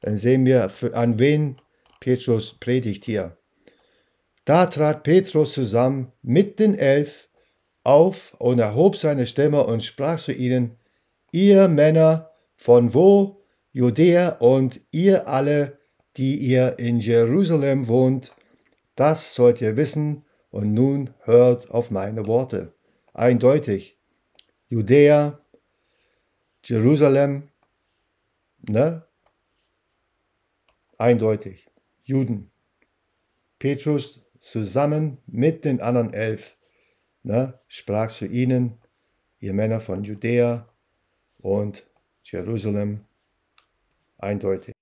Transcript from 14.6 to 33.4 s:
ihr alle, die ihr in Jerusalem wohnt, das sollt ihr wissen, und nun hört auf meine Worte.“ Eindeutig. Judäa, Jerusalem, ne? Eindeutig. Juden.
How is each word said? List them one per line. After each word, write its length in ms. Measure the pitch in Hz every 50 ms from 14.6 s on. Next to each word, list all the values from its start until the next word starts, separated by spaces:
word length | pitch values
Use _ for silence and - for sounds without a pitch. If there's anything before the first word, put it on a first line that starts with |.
| 131 127 - - _ _
ihr 380 | - 156 175 196 190 - - -
alle, 500 | 143 135 139 143 147 147 143 139 143 _ _ _ _ _ _ _ _
die 200 | - 131 135 139
ihr 420 | - 139 123 131 127 127 127 123 -
in 200 | 123 120 120 117
Jerusalem 880 | 101 113 117 117 117 113 127 190 196 165 165 151 139 139 135 139 131 113
wohnt, 460 | 113 127 127 131 131 131 - - - _ _ _ _ _ _ _ _ _ _ _ _
das 380 | - 131 151 160 156 - - -
sollt 260 | - 120 123 120 -
ihr 160 | 113 110 110
wissen, 480 | 117 151 - - 151 151 151 147 147 _ _ _ _ _ _
und 220 | - - 104 107 107
nun 360 | 113 127 135 139 143 135 123 - _
hört 500 | _ - 117 120 123 123 123 120 - -
auf 220 | - 117 117 -
meine 340 | 101 95 95 104 110 110 104
Worte.“ 460 | 101 110 120 131 131 117 95 87 82 _ _ _ _ _ _ _ _
Eindeutig. 880 | _ - 117 123 123 117 123 127 139 147 131 123 101 95 - - _ _ _ _ _ _ _ _ _ _ _ _ _ _ _ _
Judäa, 680 | 120 113 107 98 127 143 147 147 147 147 147 147 143 _ _ _ _ _ _ _ _ _ _ _ _ _ _ _ _ _ _ _ _ _ _ _ _ _ _
Jerusalem, 800 | - 123 110 110 127 151 143 151 139 135 139 143 143 139 143 147 _ _ _ _ _ _ _ _ _ _ _ _ _ _ _ _ _ _ _ _ _ _ _ - -
ne? 360 | 107 110 135 160 165 160 165 _ _ _ _ _ _ _ _ _ _ _ _ _ _ _ _ _ _ _ _ _ _ _ _ _ _ _ _ _ _ _ _ _ _ _ _ _ _ _
Eindeutig. 680 | 110 120 120 113 110 110 110 104 - 98 95 _ _ _ _ _ _ _ _ _
Juden. 480 | _ - 135 135 131 120 117 101 - _ _ _ _ _ _ _ _ _ _ _ _ _ _ _ _ _ _ _